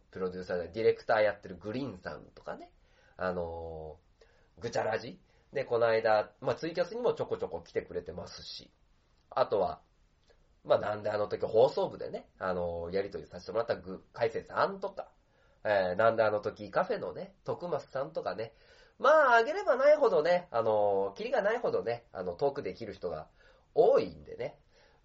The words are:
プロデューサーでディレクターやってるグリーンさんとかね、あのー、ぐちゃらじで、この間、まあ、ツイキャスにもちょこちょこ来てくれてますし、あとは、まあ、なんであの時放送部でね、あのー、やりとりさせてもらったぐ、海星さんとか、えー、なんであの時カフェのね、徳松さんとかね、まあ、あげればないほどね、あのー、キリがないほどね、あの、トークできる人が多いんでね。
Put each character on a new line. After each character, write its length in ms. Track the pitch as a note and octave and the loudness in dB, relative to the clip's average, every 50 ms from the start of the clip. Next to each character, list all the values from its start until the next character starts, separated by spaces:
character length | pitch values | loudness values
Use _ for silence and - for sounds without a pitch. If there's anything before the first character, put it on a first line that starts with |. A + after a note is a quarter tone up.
| _ _ | _ _
プ 80 | - F#2+ | -8 -6
ロ 100 | F#2 F#2 | -6 -6
デ 100 | F2+ F#2 | -6 -6
ュ 20 | |
ー 20 | F2+ | -8
サ 120 | - F#2+ | -6 -6
ー 80 | F2+ E2+ | -6 -6
で 60 | E2+ | -6
デ 120 | F2+ A2 | -4 0
ィ 20 | A2 | 2
レ 100 | A2+ A2+ | 2 2
ク 120 | - - | 2 0
タ 100 | - A#2+ | 0 2
ー 60 | G#2+ | 4
や 120 | G#2+ G#2 G2+ | 4 2 0
っ 80 | - | -2
て 80 | - F#2+ | -8 -14
る 80 | F#2 - | -14 -12
グ 140 | - G#2 G#2+ | -8 -8 -6
リ 80 | B2+ | -6
ー 60 | C#3 | -6
ン 120 | A#2+ F#2+ F#2 | -8 -10 -12
さ 160 | - F2+ D2+ | -12 -12 -12
ん 60 | A#1 G1+ - - | -12 -14 -20 -20
と 80 | - - | -16 -14
か 120 | - D#3+ | -12 -12
ね、 140 | - F4 - _ _ _ _ _ _ _ _ _ | -12 -14 -20 _ _ _ _ _ _ _ _ _
あ 140 | - F2+ F#2 | -6 -4 -4
の 680 | F2+ F2+ E2+ E2 E2 E2 E2 E2 D#2+ D#2+ D#2 D#2 D#2 - _ _ _ _ - _ _ _ _ _ _ - | -2 -4 -4 -6 -8 -10 -10 -10 -10 -12 -12 -14 -16 -18 _ _ _ _ -20 _ _ _ _ _ _ -10
ー、 20 | |
ぐ 80 | - A#3 | -10 -6
ち 80 | A3+ | -4
ゃ 60 | - G#3+ | -4 -2
ら 160 | G#3+ - A3+ | -2 -4 -4
じ 200 | - - F#3 - _ _ _ _ _ _ - | -6 -8 -16 -16 _ _ _ _ _ _ -6
で、 120 | C#3 B2 | -6 -2
こ 140 | - A#2+ A2+ | 0 2 2
の 80 | A#2 | 4
間、 420 | A2+ A2+ A2 A2 A2 G#2+ G#2+ G#2 - - - | 4 4 4 4 4 4 4 2 -2 -6 -6
ま 140 | C3 C3+ A#2+ | -2 -2 -2
あ、 20 | |
ツ 120 | - - | -2 -4
イ 60 | E3 E3+ | -4 -2
キ 80 | F3+ | -2
ャ 40 | E3+ | -2
ス 100 | F3 G#3+ | -2 -2
に 60 | A#3+ | -2
も 120 | B3 G3 - | 0 0 0
ち 80 | - | 0
ょ 40 | B2 | -2
こ 120 | - A2+ | -4 -4
ち 60 | - - | -4 -6
ょ 60 | - | -6
こ 140 | - E2+ - | -8 -8 -10
来 60 | - | -8
て 100 | - G#2+ | -6 -6
く 120 | F2+ - E2+ | -6 -4 -6
れ 80 | F2 | -8
て 100 | E2+ - | -8 -8
ま 160 | F2+ F2+ G2 | -10 -10 -12
す 160 | - - - - | -12 -14 -16 -16
し、 260 | - - - - - _ _ _ _ _ _ _ _ _ _ _ - | -14 -16 -16 -18 -20 _ _ _ _ _ _ _ _ _ _ _ -4
あ 140 | - - B2+ | 0 0 2
と 120 | - A#2 G2+ | 2 2 0
は、 200 | F2+ E2 D#2 - _ _ _ _ _ _ _ _ _ _ _ _ _ _ _ _ - | 0 0 -2 -8 _ _ _ _ _ _ _ _ _ _ _ _ _ _ _ _ 0
ま 100 | - C#3+ | 2 2
あ、 40 | G#2+ | 2
な 160 | - G#2 G#2+ | 2 -2 -4
ん 60 | G#2 | -4
で 80 | G#2 G#2 | -2 -2
あ 80 | G#2+ | 0
の 100 | G#2 G#2 | 0 -2
時 180 | - A2+ G#2 - | -2 -4 -4 -2
放 240 | G2 A2 A2 B2+ D3+ | 2 4 6 6 6
送 200 | - G3 F#3+ D#3+ | 4 0 -4 -4
部 80 | - | -4
で 140 | - - - | -8 -10 -10
ね、 160 | F3 - - _ _ - | -10 -12 -12 _ _ -8
あ 140 | - F#2 F2+ | -4 -4 -2
の 360 | F2+ F2 E2+ E2+ E2+ E2+ E2+ | -2 -4 -4 -4 -6 -6 -4
ー、 40 | F2+ | -2
や 60 | F#2+ | -2
り 80 | G2 G2+ | -2 -4
と 80 | F#2 | -6
り 80 | E2 D2+ | -10 -12
さ 140 | - - F#2 | -12 -14 -14
せ 60 | - | -10
て 60 | - | -6
も 80 | F#2 A2 | -4 -2
ら 40 | A#2 | -2
っ 40 | |
た 80 | - G#2+ | -2 -4
ぐ、 280 | F#2 F#2 F#2 F#2+ E2 - _ - | -6 -6 -12 -12 -14 -14 _ -6
海 160 | - A#2+ A2+ | -2 -2 -2
星 140 | - - - | -2 -4 -10
さ 220 | - - G#2+ C#3 | -6 -2 0 0
ん 140 | F3 G3 F#3+ | 0 0 -4
と 100 | G3+ F#3+ | -8 -8
か、 180 | - - - - _ _ _ _ _ _ _ _ _ _ - | -8 -10 -14 -14 _ _ _ _ _ _ _ _ _ _ -2
え 300 | G#2+ G#2 G2 F#2 F2+ F2+ | 2 2 2 2 2 2
ー、 20 | |
な 160 | F#2 A2 A2+ | 4 4 4
ん 40 | A2+ | 4
で 80 | A2+ A2 | 4 2
あ 80 | G#2+ | 2
の 80 | G#2 G#2 | 2 0
時 320 | - A2 G2 - G#2 G2 | -2 -4 -8 -8 -8 -4
カ 140 | - D#3 F#3+ | -2 -2 0
フ 80 | - A#3 | 0 -2
ェ 60 | F3 | -6
の 140 | A#2+ - F#2+ | -6 -8 -8
ね、 200 | C3+ F3+ - _ _ - | -10 -12 -14 _ _ -8
徳 240 | - A#2+ - F3+ | -8 -8 -6 -6
松 160 | F3 D#3 D3 - - | -6 -6 -6 -6 -6
さ 140 | - C3 C#3 | -8 -8 -6
ん 80 | D#3+ | -6
と 120 | E3 E3+ - | -8 -8 -6
か 120 | G2 F#2 | -6 -6
ね、 180 | G2 A2+ A#2 - _ _ _ - - - _ _ - | -6 -8 -10 -12 _ _ _ -20 -20 -20 _ _ 0
ま 340 | G3+ C4 D#4 D#4+ D4 B3+ A#3 | 4 6 6 8 8 8 6
あ、 20 | |
あ 80 | A#3 D#4+ | 6 6
げ 100 | D4 D#4+ | 4 0
れ 100 | G4+ G4+ | -2 2
ば 120 | F4 C4+ | 2 2
な 160 | B3 C4+ D4 | 6 6 6
い 60 | D4+ | 6
ほ 120 | D4 - A3 | 8 6 4
ど 140 | F#3+ D#3 D3 | 4 4 4
ね、 240 | E3+ F3+ F3+ F3 - | 4 4 2 2 0
あ 120 | - A#2 | -2 0
の 500 | A2+ A2 G#2+ G#2+ G#2 G2+ G2 F#2+ G2 G2+ - | 2 2 4 4 4 4 2 2 0 -2 -4
ー、 40 | |
キ 80 | - G#3 | -6 -6
リ 60 | B3 | -2
が 100 | C#4 A#3 | 0 2
な 120 | F#3+ G#3 A3+ | 2 2 0
い 60 | A#3+ | 0
ほ 120 | A#3+ F3 | 0 0
ど 120 | - - F#2 | 0 0 0
ね、 220 | A2 A#2+ A#2+ - _ - | -2 -4 -6 -8 _ -10
あ 100 | - F2+ | -8 -6
の、 100 | F2+ F2 | -6 -4
ト 160 | E2+ - C#3 | 0 0 -2
ー 40 | C#3 | 0
ク 100 | - - | -2 -6
で 100 | F#2+ F2 | -8 -8
き 120 | - A2+ | -8 -10
る 80 | G2+ F#2 | -12 -10
人 160 | - - F2 | -8 -8 -6
が 180 | E2 D2+ D2+ - _ _ _ _ _ _ _ _ - | -6 -8 -10 -14 _ _ _ _ _ _ _ _ 4
多 240 | - E3 A3 C#4 C4+ | 6 6 6 6 4
い 80 | A3 | 2
ん 160 | F2 D#2 D2 D2 | 0 -6 -14 -16
で 140 | - - | -14 -12
ね。 200 | - A#2+ D3 - - _ _ _ _ _ _ _ _ | -10 -10 -10 -10 -14 _ _ _ _ _ _ _ _